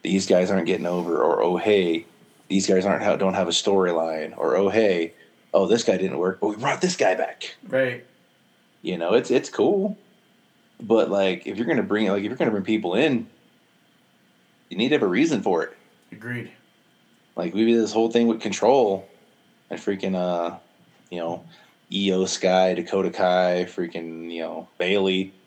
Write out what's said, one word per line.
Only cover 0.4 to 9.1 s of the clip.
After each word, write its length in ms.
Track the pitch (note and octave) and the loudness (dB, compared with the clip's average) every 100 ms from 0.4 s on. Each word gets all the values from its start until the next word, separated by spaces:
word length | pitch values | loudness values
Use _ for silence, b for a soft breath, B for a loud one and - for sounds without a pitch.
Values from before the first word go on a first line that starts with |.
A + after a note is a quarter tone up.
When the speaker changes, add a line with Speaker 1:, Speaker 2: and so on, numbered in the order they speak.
| F#2 | 4
Speaker 1:
aren't 160 | G2 E2+ | 0 0
getting 200 | F#2 E2+ | -2 -2
over, 340 | F2+ F2 D#2 | -2 -2 0
or, 220 | C2 - | 2 2
oh, 140 | E2 F2 | 2 0
hey, 480 | G#2+ G#2 F2+ E2 - _ _ _ _ | 2 2 2 -2 -6 _ _ _ _
these 180 | F#2+ F#2+ | -2 2
guys 200 | F#2+ F#2 | 2 2
aren't 180 | - | 0
ha-, 140 | - - | 2 2
don't 160 | F#2+ G2 | 0 0
have 120 | F2 | 0
a 40 | |
storyline, 800 | E2+ - G2 F#2 E2 E2 D#2+ D#2 - | 0 2 2 2 0 -2 -4 -8 -4
or, 180 | D#2+ F2 | 0 2
oh, 120 | G2 | 2
hey, 440 | G#2 G#2+ F2 D#2+ - b _ _ | 2 2 2 -2 -8 b _ _
oh, 140 | - F#2 | 0 2
this 160 | A2+ | 2
guy 140 | - F#2 | 2 0
didn't 200 | F#2 C2+ | -2 -2
work, 220 | F2+ F#2 | -4 -2
but 80 | G#2 | -4
we 80 | G#2+ | -2
brought 260 | A#2+ C3 | -4 -2
this 140 | F#3 - | -2 0
guy 180 | A2 | 0
back. 420 | F#2 - - - - G#3+ | 0 -4 -8 -16 -16 -4
Speaker 2:
Right. 360 | C3 B2+ A#2+ - _ _ _ _ _ _ _ | -2 -2 -4 -16 _ _ _ _ _ _ _
Speaker 1:
You 160 | - F2+ | -8 -4
know, 160 | E2+ | 2